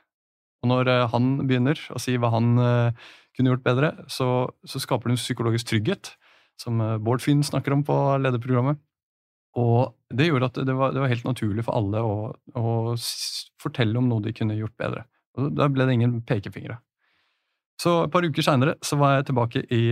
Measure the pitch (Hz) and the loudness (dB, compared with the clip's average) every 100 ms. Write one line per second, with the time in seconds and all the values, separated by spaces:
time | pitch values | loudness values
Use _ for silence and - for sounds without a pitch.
0 | _ _ _ _ _ - 120 127 127 123 | _ _ _ _ _ -4 0 2 2 2
1 | 120 117 127 139 135 127 127 156 - - | 2 2 0 0 2 2 2 0 -6 -8
2 | - 123 120 117 117 120 120 120 120 117 | -4 0 0 2 4 4 4 2 2 -2
3 | - - _ - 127 127 127 127 151 - | -10 -20 _ 0 2 2 2 2 0 -2
4 | - - 127 127 127 - - 135 - 120 | -12 -4 0 0 -2 -6 -12 -10 -4 -2
5 | 117 123 - 123 117 113 - 110 113 196 | 0 -2 -2 -2 0 -2 0 -2 0 -4
6 | - - _ _ _ - - 117 110 113 | -8 -20 _ _ _ -14 -4 -2 -2 -2
7 | 110 127 - 147 147 139 143 139 143 143 | -2 0 2 2 2 -2 0 0 0 0
8 | 139 139 135 123 123 127 131 151 _ _ | 2 0 0 -2 0 0 0 -2 _ _
9 | _ _ _ _ _ 123 120 117 127 - | _ _ _ _ _ -2 4 4 2 -4
10 | - 120 170 135 127 - 135 131 131 131 | -8 0 2 2 0 -2 -2 0 0 0
11 | 135 120 127 123 110 101 113 123 98 107 | 0 0 -2 -2 -2 -2 -2 -2 0 0
12 | 113 104 107 - - 123 113 117 113 120 | -2 -2 -6 -12 -10 -4 -2 0 -2 -4
13 | - - - - - _ 151 139 110 120 | -6 -8 -8 -10 -14 _ -8 0 0 2
14 | 127 113 104 113 110 107 110 - 65 - | 2 0 -2 -4 -4 -4 -6 -6 -6 -6
15 | - _ _ - 143 147 143 135 131 120 | -12 _ _ -6 -4 0 0 2 2 2
16 | 120 117 117 113 - - - 117 _ _ | 2 0 -2 -4 -4 -12 -12 -14 _ _
17 | _ _ _ _ _ _ _ - 175 170 | _ _ _ _ _ _ _ -4 0 2
18 | 160 180 175 143 156 135 139 - - 147 | 2 0 0 0 2 4 2 0 -2 2
19 | 143 139 135 127 117 135 - 117 117 | 4 2 0 0 0 -2 -2 0 2